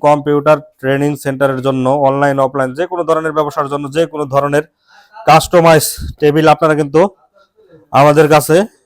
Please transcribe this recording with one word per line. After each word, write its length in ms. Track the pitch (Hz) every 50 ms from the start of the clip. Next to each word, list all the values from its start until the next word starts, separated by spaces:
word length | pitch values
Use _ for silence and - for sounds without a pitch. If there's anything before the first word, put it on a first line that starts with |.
| -
কম্পিউটার 520 | 147 147 147 139 151 147 147 143 156 151 143 143 - _ _
ট্রেনিং 300 | - 131 135 139 143 147 147 131 -
সেন্টারের 360 | 143 135 131 139 135 135 131 127
জন্য, 200 | 135 131 131 127 127 139 147 143 135
অনলাইন 280 | 135 139 143 143 139 139 135
অফলাইন 240 | 131 135 139 131 131 127 139
যে 60 | 175 175
কোনো 120 | 180 175 170 156
ধরনের 240 | 160 160 160 160 147
ব্যবসার 300 | 156 156 156 - 160 151 147 143
জন্য 120 | 147 147 139 135
যে 60 | 160 165 151 -
কোনো 120 | 151 151 135 131
ধরনের 300 | 139 139 143 143 147 156 - _ _ _ _ _ _ _ _ _ - - -
কাস্টমাইজ 560 | 151 160 - - - 175 165 165 160 156 - - - - - - - -
টেবিল 260 | 156 147 143 156 156 160 151
আপনারা 200 | - 170 156 156 147
কিন্তু 200 | 151 143 139 156 185 202 - _ _ _ _ _ _ _ _ _ _ _ - - _ _ -
আমাদের 340 | 127 143 151 147 151 156 147 156
কাছে 220 | 151 143 - 156 180 208 220 - _ _